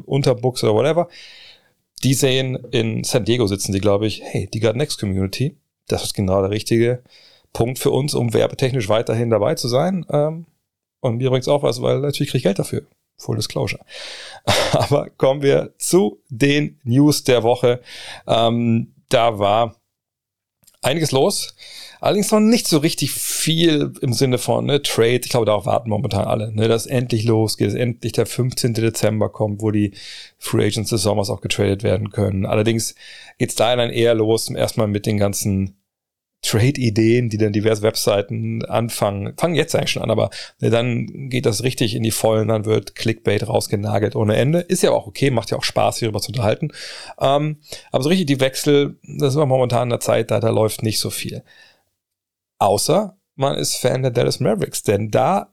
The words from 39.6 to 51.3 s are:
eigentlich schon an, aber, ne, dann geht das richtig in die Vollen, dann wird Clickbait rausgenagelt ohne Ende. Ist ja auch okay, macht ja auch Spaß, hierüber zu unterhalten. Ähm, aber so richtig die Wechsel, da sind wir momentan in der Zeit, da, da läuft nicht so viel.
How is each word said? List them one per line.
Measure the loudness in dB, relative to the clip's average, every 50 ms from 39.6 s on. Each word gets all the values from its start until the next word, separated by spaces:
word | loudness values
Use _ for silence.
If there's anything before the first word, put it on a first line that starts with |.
| 0 0 0
eigentlich | 0 0 -2
schon | -4 -2 -2
an, | 0
aber, | 0 0 0 0 -2 -8 -16 -16 -8 _
ne, | -2 0
dann | 2 2 2 0 -2 -2 -4 -6 -8 -12 -10 -6
geht | -4 -2 0
das | 0 0 0 -2
richtig | -2 -2 0 -2 -2 -2
in | -2 -2
die | -2
Vollen, | 0 0 2 2 2 2 2 0
dann | 0 0 0
wird | 0 0 0 -2 -4 -8
Clickbait | -6 -4 -4 -4 -2 -2 -2 0 0 0
rausgenagelt | -2 -2 -2 -2 -2 -4 -4 -2 -2 -2 0 -2 -2 0
ohne | 0 0 2 2
Ende. | 2 2 2 2 0
Ist | 0 -2 -2 -2 0
ja | 0
auch | 0 0 -2
okay, | -4 -6 -2 -2 0
macht | 0 0 -2 -4
ja | -4 -4
auch | -4
Spaß, | -2 0 0 0 0 0 -2
hierüber | -4 -4 -4 -4 -6
zu | -6
unterhalten. | -4 -2 0 0 0 -2 -4 -8 -8 -10 -14 -14 -14 -16 -16 -16 -6 -2
Ähm, | 0 2 2 2 0 -2 -4 -8 _ -18 -18 -18 -8 -4 -2
aber | 0 2
so | 2
richtig | 2 2 2
die | 2 2 2
Wechsel, | 2 0 0 0 2 4 4 4 4 2 -2 -10 _
da | -14 -6 -2 0 0
sind | 2 2
wir | 2
momentan | 2 2 2 2 2 0 0 0
in | 0
der | -2 -2
Zeit, | 0 0 0 0 0 0
da, | 0 0
da | 0 2
läuft | 2 2 2 0 0 -2 -4
nicht | -4 -2 -2
so | -4 -4
viel. | -6 -8 -8 -8